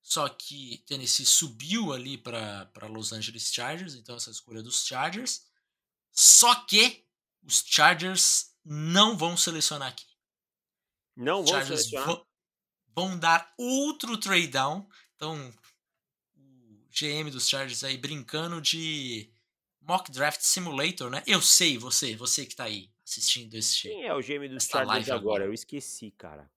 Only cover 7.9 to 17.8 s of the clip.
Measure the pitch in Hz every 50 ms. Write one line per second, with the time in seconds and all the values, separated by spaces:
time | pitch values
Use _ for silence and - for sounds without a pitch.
7.9 | 180 156 170 185 190 180 - - - - - - _ _ _ 156 147 151 156 160
8.9 | 170 196 214 220 233 165 160 170 175 170 - 175 165 156 147 - 151 143 139 127
9.9 | 127 - - _ _ _ _ _ _ _ _ _ _ _ _ _ _ _ _ _
10.9 | _ _ _ _ _ 127 120 139 175 202 175 143 - 139 135 135 156 151 131 113
11.9 | 127 135 135 156 175 - _ _ _ _ _ _ _ _ _ _ _ _ _ _
12.9 | _ 170 180 190 185 175 160 165 165 165 - - _ - 240 247 262 269 285 302
13.9 | 302 - - 233 233 220 - 202 190 175 170 143 131 135 131 143 156 196 196 _
14.9 | _ - _ _ _ _ 151 156 160 151 135 123 110 _ _ _ _ _ _ _
15.9 | _ _ _ _ _ _ _ _ _ 143 135 135 131 127 120 113 107 104 123 139
16.9 | - - 151 147 147 156 156 151 131 127 117 - - 135 135 131 120 113